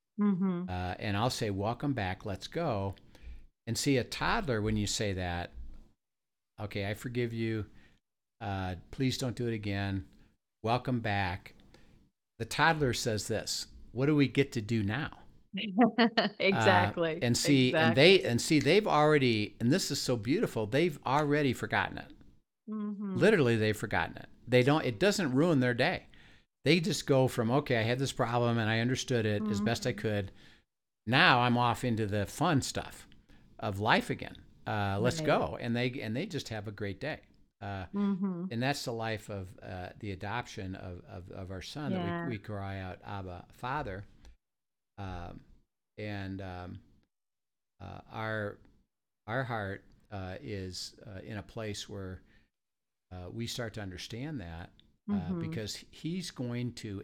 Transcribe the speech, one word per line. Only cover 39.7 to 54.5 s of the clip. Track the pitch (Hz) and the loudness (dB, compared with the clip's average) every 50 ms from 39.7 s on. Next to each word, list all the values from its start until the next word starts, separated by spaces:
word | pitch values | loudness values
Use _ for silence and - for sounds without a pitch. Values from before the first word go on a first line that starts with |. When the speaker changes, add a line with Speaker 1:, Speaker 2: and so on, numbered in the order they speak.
| 95 90 90 - - - | -10 -10 -10 -12 -12 -10
Speaker 2:
the | 110 104 | -10 -10
adoption | 95 87 104 98 110 120 120 - - 107 98 92 95 | -8 -8 -8 -6 -6 -6 -8 -8 -10 -10 -10 -8 -10
of, | 95 95 92 90 90 - | -10 -10 -12 -12 -14 -14
of, | - 101 92 92 - | -16 -16 -14 -14 -14
of | 90 98 95 90 | -12 -12 -12 -10
our | 95 92 | -10 -12
son | 90 - - 147 151 196 190 | -12 -12 -10 -8 -4 -4 -2
that | 180 170 | -2 -2
we, | 175 | -4
Speaker 1:
Yeah. | 175 170 170 143 | -4 -6 -6 -6
Speaker 2:
we | 113 101 | -8 -8
cry | - - 104 98 98 98 98 95 | -8 -8 -8 -8 -6 -6 -8 -8
out, | 95 92 90 - - | -8 -10 -12 -12 -12
"Abba, | - 101 98 95 92 87 90 - - - | -10 -10 -10 -10 -10 -12 -14 -16 -18 -14
Father." | - - 123 139 151 135 104 92 98 98 - - - - - - _ _ _ _ _ _ _ _ _ _ _ _ | -10 -8 -6 -6 -6 -6 -8 -8 -10 -12 -16 -20 -20 -20 -20 -20 _ _ _ _ _ _ _ _ _ _ _ _
Um, | - 98 95 90 85 87 92 92 - - - - _ _ _ _ _ _ _ _ | -12 -10 -10 -10 -10 -10 -12 -14 -16 -18 -20 -20 _ _ _ _ _ _ _ _
and, | - 107 104 104 101 98 95 98 95 | -12 -10 -8 -8 -8 -6 -6 -8 -8
um, | 95 92 90 90 90 92 95 92 - _ _ _ _ _ _ _ _ _ _ _ _ _ _ _ _ _ _ - | -8 -10 -10 -10 -10 -12 -12 -14 -16 _ _ _ _ _ _ _ _ _ _ _ _ _ _ _ _ _ _ -16
uh, | 95 92 92 95 - - | -14 -14 -14 -14 -16 -14
our, | - 113 110 110 110 110 104 104 101 - _ _ _ _ _ _ _ _ _ _ _ _ _ | -10 -8 -6 -4 -4 -4 -4 -6 -8 -12 _ _ _ _ _ _ _ _ _ _ _ _ _
our | 104 113 135 127 | -6 -4 -4 -4
heart, | 117 120 110 101 95 98 - - _ - _ _ _ | -4 -4 -4 -4 -6 -8 -10 -12 _ -20 _ _ _
uh, | 107 95 95 92 95 - | -10 -8 -8 -8 -10 -10
is, | 143 123 104 95 92 92 90 - - - - - - | -10 -8 -8 -6 -8 -8 -8 -10 -12 -12 -14 -18 -18
uh, | - 95 92 | -16 -16 -14
in | - - 110 | -12 -10 -10
a | 101 92 | -10 -10
place | - - 113 110 107 101 - - - | -10 -10 -8 -8 -6 -8 -8 -10 -10
where, | 107 98 95 92 92 - - _ _ _ _ _ _ _ _ _ _ _ _ _ _ _ _ _ | -10 -10 -10 -10 -12 -12 -16 _ _ _ _ _ _ _ _ _ _ _ _ _ _ _ _ _
uh, | 90 90 90 90 | -14 -12 -12 -10
we | - 113 117 | -8 -8 -8
start | - - - 117 110 - | -6 -6 -6 -8 -8 -8
to | 110 | -8
understand | 101 95 90 85 - - 113 113 135 160 156 120 | -8 -8 -10 -10 -12 -10 -10 -8 -8 -8 -8 -8
that, | 87 85 | -8 -10